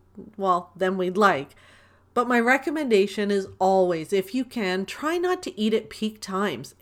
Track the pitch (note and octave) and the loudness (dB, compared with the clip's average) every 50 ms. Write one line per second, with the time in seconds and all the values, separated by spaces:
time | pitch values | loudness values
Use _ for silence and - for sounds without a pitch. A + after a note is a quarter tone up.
0 | _ _ _ G3+ - G#3+ - - G3 F#3+ F3+ F3+ F3+ - - F3 F#3+ F#3 F#3+ F#3 | _ _ _ -20 -20 -16 -8 -2 0 2 2 2 0 -6 -6 -2 -2 -2 0 0
1 | F3+ F#3 F3+ G3 G#3+ G3 E3+ C3+ C#3 - - - - - - - - _ _ _ | -2 -2 2 4 4 4 4 2 -4 -8 -16 -20 -20 -20 -20 -20 -20 _ _ _
2 | _ _ _ A#3+ B3 A#3+ B3 A#3+ A#3 A#3+ C4 C4+ - E4+ D4 D#4 D4+ B3+ A3+ F#3+ | _ _ _ -2 0 2 2 2 4 4 2 2 0 -2 -4 -2 0 4 4 4
3 | G3 G3+ - G#3+ G#3 G3+ G3+ G3 F#3+ G3 - - F#3 F#3+ F#3+ F#3+ F#3 F3+ F3 D#3+ | 4 2 0 -2 -2 0 0 -2 -2 -4 -4 0 2 4 4 4 4 2 2 -2
4 | D#3 - G3+ G3 F#3 - - B3+ B3+ B3+ - A#3+ G3+ F3+ F3+ F#3+ G3 - - - | -2 -2 -2 -2 -2 -2 -4 -4 -4 -4 -6 -4 -2 -2 -2 -2 -4 -6 -8 -6
5 | C#4 D#4 E4+ F4+ F4 F4+ F#4 F4+ - - - - G#3+ A3 G#3+ G#3+ G#3+ - - - | -4 -2 -2 0 0 0 -2 -2 -4 -8 -6 -2 0 0 0 0 -2 -6 -8 -6
6 | A3 G#3+ G#3+ - - - F#3+ F#3+ G#3 G3 C#3 G#2+ C#3+ - - _ | -6 -6 -6 -8 -10 -6 -4 -2 -2 -2 -4 -6 -10 -14 -18 _